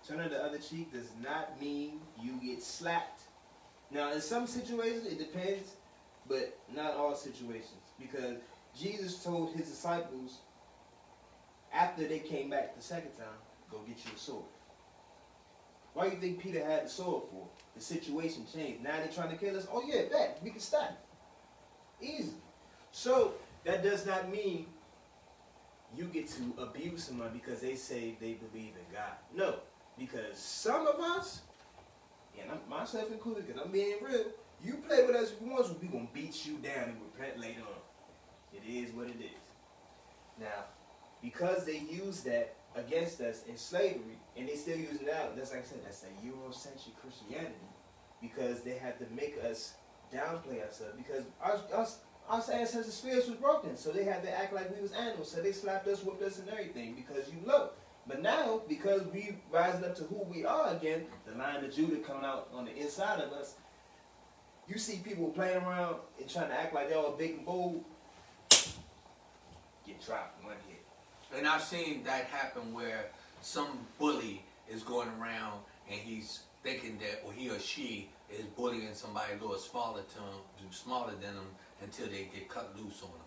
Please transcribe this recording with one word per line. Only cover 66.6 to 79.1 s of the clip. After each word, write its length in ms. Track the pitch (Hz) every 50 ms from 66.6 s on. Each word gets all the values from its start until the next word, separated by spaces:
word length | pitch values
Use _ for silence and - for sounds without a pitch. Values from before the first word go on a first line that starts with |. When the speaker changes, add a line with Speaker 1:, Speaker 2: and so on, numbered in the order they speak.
| - 165 -
Speaker 1:
like 160 | - 139 139
they're 80 | 160
all 160 | 156 151 147 -
big 220 | 147 160 165 160
and 100 | - -
bold, 400 | 175 180 180 175 180 170 - - - - - - - - - - - - - - - - - - - - - - - - - - - - - - - - - - - - - - - - - -
get 180 | - - - -
dropped 380 | - - - - - - - -
one 120 | 104 104 101 98
hit. 140 | 95 90 - - - - - - - - - - - 131
Speaker 2:
And 100 | 135 147
I've 140 | 151 156 - -
seen 400 | - 175 170 165 156 143 127 113
that 220 | 123 131 131 127
happen 480 | - - - 117 117 - 123 117 113 113
where 320 | 113 117 117 110 110 107 - - - - - - -
some 380 | - - - 151 147 143 139 120 113 - - -
bully 440 | 147 151 - 117 113 110 98 92 - - - - - -
is 140 | 110 113 110
going 260 | 123 120 120 117 113 110 110
around 420 | 113 113 113 113 110 - 107 101 - - - - - 101
and 100 | 101 104
he's 420 | 107 113 113 107 - - - - - - - - -
thinking 340 | 127 139 135 120 110 110 101
that, 240 | 107 104 98 - -
or 80 | 101 107
he 160 | 120 127 120
or 100 | 104 101
she 500 | - - - 151 135 117 110 101 95 - - - - -
is 160 | 104 107 110
bullying 480 | 98 - 123 123 120 117 113 110 107 107
somebody 400 | - - 107